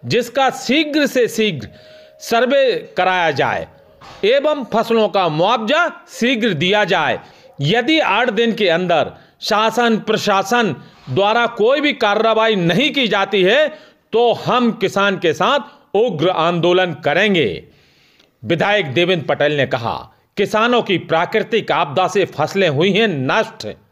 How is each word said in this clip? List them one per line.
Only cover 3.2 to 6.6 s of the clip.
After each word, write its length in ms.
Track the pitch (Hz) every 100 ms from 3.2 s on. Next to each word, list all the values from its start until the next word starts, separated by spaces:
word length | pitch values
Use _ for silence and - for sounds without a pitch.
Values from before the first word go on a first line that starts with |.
| 165
जाए 380 | 143 135 101 82 - - - - -
एवं 400 | 190 269 285 302
फसलों 440 | 233 208 226 233 214
का 200 | 202 180
मुआवजा 600 | 151 180 240 214 302 339 - -
शीघ्र 440 | - 233 262 226
दिया 300 | 160